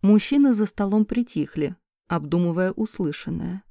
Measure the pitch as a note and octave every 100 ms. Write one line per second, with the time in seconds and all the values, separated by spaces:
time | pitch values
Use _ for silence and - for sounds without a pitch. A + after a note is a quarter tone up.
0 | G3 G#3 - C#4+ C#4 A3 G#3 - G3+ G#3+
1 | G#3+ G#3+ A#3+ - C#3+ - D3 F3+ _ _
2 | _ E3+ D3 E3+ F3 E3+ F#3 - G#3+ -
3 | E3 D3 - E3+ E3+ F#3 _